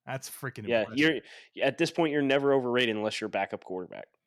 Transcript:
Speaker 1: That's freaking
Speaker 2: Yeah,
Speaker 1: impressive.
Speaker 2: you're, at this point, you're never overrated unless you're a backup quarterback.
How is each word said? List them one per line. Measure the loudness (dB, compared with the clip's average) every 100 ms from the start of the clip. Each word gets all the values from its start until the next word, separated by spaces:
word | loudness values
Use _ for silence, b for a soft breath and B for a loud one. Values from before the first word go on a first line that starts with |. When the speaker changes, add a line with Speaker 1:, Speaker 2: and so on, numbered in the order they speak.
| -10
Speaker 1:
That's | -8 -8
freaking | -10 -10 -8 0
Speaker 2:
Yeah, | 0
Speaker 1:
impressive. | 2 2 2 2 -6 B B
Speaker 2:
you're, | -2 -2
at | 0
this | -2
point, | 0 0
you're | 2
never | 2 4 4
overrated | 2 2 2 2 2
unless | -2 -2
you're | -4
a |
backup | -2 -2 -6
quarterback. | -8 -10 -10 -14 -18 _